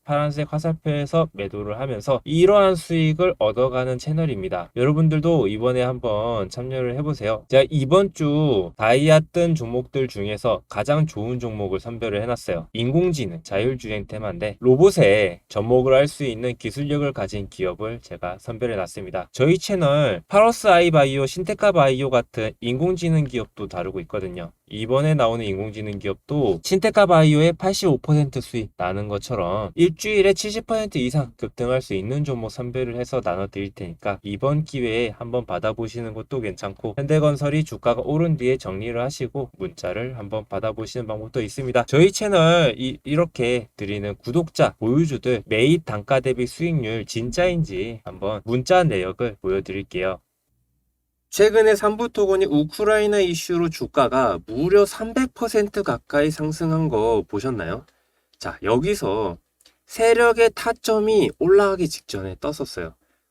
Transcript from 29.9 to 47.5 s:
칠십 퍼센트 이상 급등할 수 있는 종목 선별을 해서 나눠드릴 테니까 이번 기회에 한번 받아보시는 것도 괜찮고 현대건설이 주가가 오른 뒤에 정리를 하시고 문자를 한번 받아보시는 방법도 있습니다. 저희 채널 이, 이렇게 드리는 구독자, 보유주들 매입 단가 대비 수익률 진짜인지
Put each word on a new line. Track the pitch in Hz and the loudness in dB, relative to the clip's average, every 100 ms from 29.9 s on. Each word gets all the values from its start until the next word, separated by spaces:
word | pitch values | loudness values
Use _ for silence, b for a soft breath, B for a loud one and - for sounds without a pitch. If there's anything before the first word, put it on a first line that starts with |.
| 160 214 208 196 | 0 -2 2 2
칠십 | 196 214 220 - | 2 -2 -6 -4
퍼센트 | 220 208 156 | -4 -2 -2
이상 | 123 147 123 - | -2 -2 -4 -8
급등할 | 113 - 123 131 | -12 -6 -2 -2
수 | - 98 | -2 -6
있는 | 101 143 | -4 -4
종목 | 147 123 113 | -4 -4 -6
선별을 | - 123 127 123 117 | -8 -8 -4 -4 -4
해서 | 123 127 | -4 -4
나눠드릴 | 98 90 98 98 98 | -4 -4 -6 -6 -10
테니까 | - 92 82 104 95 | -8 -14 -8 -6 -6
이번 | 101 101 135 151 156 | -8 -4 -2 -2 -2
기회에 | 139 120 113 120 | -4 -2 -2 -4
한번 | 107 120 123 117 | -6 -6 -6 -6
받아보시는 | 87 107 110 113 120 113 | -4 -4 -4 -8 -8 -10
것도 | 110 107 135 | -10 -8 -6
괜찮고 | 107 90 101 95 113 104 | -6 -8 -12 -10 -10 -6
현대건설이 | 139 156 151 143 143 151 | 0 2 2 0 -2 -2
주가가 | 151 110 120 120 | -4 -2 0 0
오른 | - 151 170 156 | 0 0 0 0
뒤에 | 123 131 | 0 -2
정리를 | - 95 113 117 | -4 -8 -6 -6
하시고 | 127 - 123 139 127 - | -6 -6 -8 -8 -10 -10
문자를 | 92 - 90 98 127 120 | -12 -8 -8 -6 -8 -10
한번 | 101 110 107 | -8 -8 -6
받아보시는 | 98 110 110 107 123 107 | -6 -6 -6 -8 -8 -8
방법도 | 107 113 131 | -8 -6 -6
있습니다. | 107 - 131 123 117 | -6 -6 -2 0 2
저희 | 139 190 | 4 4
채널 | - 214 190 160 175 143 110 | 4 0 4 6 6 4 0
이, | 131 - | -6 -8
이렇게 | 135 151 170 - 120 123 110 - | -4 -2 -2 -2 -2 -2 -4 -12
드리는 | 101 104 101 101 | -8 -6 -6 -8
구독자, | - 147 165 - 120 - | -4 -4 -4 0 0 0
보유주들 | 110 139 165 120 123 117 - | -2 0 0 -2 -2 -4 -2
매입 | 110 135 170 | 0 2 2
단가 | - 104 104 135 | 0 -8 -2 -2
대비 | 127 123 120 | 0 -4 -4
수익률 | - 170 160 110 113 104 | -4 -4 -2 -4 -6 -6
진짜인지 | 117 120 117 180 | -6 -6 0 0